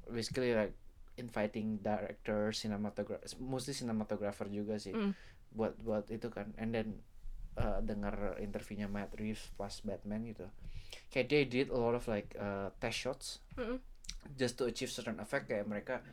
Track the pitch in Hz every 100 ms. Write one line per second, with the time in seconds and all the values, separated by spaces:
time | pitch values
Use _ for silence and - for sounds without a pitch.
0 | - 117 110 131 123 110 101 - - -
1 | - - 120 113 107 110 110 104 101 104
2 | 98 - - 107 107 107 107 101 104 -
3 | 101 98 - - 127 131 135 135 123 110
4 | 107 104 101 101 101 104 104 107 101 220
5 | 101 98 - - - 110 107 - 113 107
6 | 104 113 117 104 101 - 113 117 110 -
7 | - - - - - - 107 98 107 104
8 | 101 101 101 - 104 107 - 101 101 101
9 | 98 - 107 107 - - 101 - 107 92
10 | 104 107 - - 202 - - - - -
11 | - 131 117 147 127 123 131 123 117 120
12 | 120 104 - - 101 98 98 - 117 -
13 | 127 139 - - - 262 226 254 - -
14 | - - - 135 123 - 123 - 123 -
15 | 117 104 107 139 135 107 104 104 - 127
16 | -